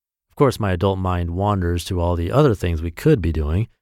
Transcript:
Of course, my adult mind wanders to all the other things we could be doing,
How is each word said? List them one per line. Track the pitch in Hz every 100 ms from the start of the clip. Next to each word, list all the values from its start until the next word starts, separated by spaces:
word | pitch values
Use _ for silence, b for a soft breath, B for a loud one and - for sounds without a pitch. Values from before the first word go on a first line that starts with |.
| _ _ _
Of | -
course, | 139 -
my | 101
adult | 90 98 95
mind | 92 90 85
wanders | 87 101 98 87 87 -
to | 90
all | 85
the | 85 85
other | 131 151
things | 101 87 80
we | 85
could | - 156 131
be | 82
doing, | 78 73 85 117 _